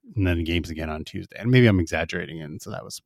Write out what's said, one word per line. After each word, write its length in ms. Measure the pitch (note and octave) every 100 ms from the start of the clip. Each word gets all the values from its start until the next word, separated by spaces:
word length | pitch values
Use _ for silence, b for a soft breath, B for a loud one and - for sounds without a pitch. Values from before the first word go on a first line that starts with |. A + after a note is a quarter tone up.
| C4
and 100 | D3
then 200 | F#2 E2+
games 260 | E2 E2+ D#2
again 180 | D#2 D#2+
on 140 | D#2
Tuesday. 360 | - F#2+ F2+ -
And 100 | A2+
maybe 160 | B2+ A#2+
I'm 140 | F#2+
exaggerating, 600 | E2 E2 E2 F2+ D2+ D#2+
and 220 | D2+ E2
so 80 | G#2+
that 140 | A2
was 180 | G#2 -